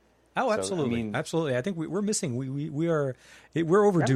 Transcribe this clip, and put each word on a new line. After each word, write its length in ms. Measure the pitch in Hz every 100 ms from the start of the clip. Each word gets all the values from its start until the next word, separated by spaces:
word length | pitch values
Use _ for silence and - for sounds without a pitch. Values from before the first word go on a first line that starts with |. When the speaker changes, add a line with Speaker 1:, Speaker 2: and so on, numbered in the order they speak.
| _ _ _ -
Speaker 1:
Oh, 80 | 254
Speaker 2:
So, 40 |
I 20 | 214
Speaker 1:
absolutely, 480 | 190 185 131 117
Speaker 2:
mean 120 | 110 120
Speaker 1:
absolutely. 420 | - 165 156 123
I 40 |
think 160 | 202 165
we, 100 | 156
we're 140 | 185
missing. 340 | 208 208 160 120
We, 120 | 135
we, 200 | 139 156
we 180 | 147 170
are. 260 | 160 135 - - - -
It, 120 | 156 165
we're 180 | 196 208
overdue 280 | 175 127